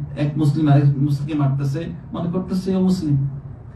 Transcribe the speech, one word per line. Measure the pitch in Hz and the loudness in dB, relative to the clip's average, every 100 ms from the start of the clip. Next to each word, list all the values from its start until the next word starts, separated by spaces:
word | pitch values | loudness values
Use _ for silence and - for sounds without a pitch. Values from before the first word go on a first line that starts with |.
| - 143 | -4 -4
এক | 147 151 | -2 2
মুসলিম | 147 160 147 | 2 4 4
আরেক | 139 139 147 | 6 6 4
মুসলিমকে | 147 - 156 | 0 0 -2
মারতেছে, | 151 139 139 139 165 123 - - | 0 0 0 -2 -4 -6 -10 -10
মনে | - 170 | -6 -2
করতেছে | 180 185 190 190 185 | -4 -2 -4 0 2
ও | |
মুসলিম। | 185 185 156 139 135 - - - - | 2 2 2 2 0 -4 -12 -16 -16